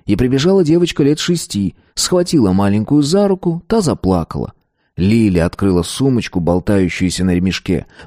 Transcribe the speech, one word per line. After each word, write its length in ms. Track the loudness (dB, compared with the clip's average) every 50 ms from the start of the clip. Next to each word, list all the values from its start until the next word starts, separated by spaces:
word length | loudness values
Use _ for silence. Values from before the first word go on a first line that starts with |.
| -4
и 100 | -2 -2
прибежала 480 | 0 0 0 0 0 2 2 2 2 2
девочка 400 | 2 2 2 2 0 0 0 0
лет 160 | 0 0 0
шести, 560 | -2 -2 -4 -4 -4 -6 -4 -4 -4 -4 -6 _ _ _ -8
схватила 580 | -6 -4 0 0 0 0 2 2 2 2 2
маленькую 520 | 2 2 2 2 0 0 0 0 2 2 2
за 240 | 2 2 2 2
руку, 360 | 2 0 -2 -2 -4 -4 -4 -4
та 120 | -2 -2 0
заплакала. 720 | 0 0 -2 -2 0 0 0 0 -2 -4 -6 -8 -8 -10 -12 _ _ _ _ _ _ _ _
Лиля 480 | -2 0 2 2 4 4 2 2 2 0
открыла 380 | 0 -2 -2 0 2 2 2 0
сумочку, 560 | -2 -4 -2 0 0 0 0 -2 -4 -4 -4
болтающуюся 840 | -2 0 0 0 0 0 0 0 0 0 -2 -2 -2 -2 -2 -2 0
на 100 | 0 0
ремешке, 520 | 0 0 -2 -2 -4 -4 -2 -4 -4 -4 -8 -18 -20 -18